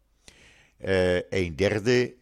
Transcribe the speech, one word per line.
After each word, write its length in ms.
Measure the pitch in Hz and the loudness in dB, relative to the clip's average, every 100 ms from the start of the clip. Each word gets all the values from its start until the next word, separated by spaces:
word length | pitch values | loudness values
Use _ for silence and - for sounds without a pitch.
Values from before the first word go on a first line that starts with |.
| _ _ - _ - _ _ _ | _ _ -20 _ -20 _ _ _
Eh, 520 | - 95 90 90 - | -2 0 2 0 -2
een 260 | 98 87 71 | -4 -4 0
derde 600 | 98 104 110 123 123 - | 0 0 0 0 0 -8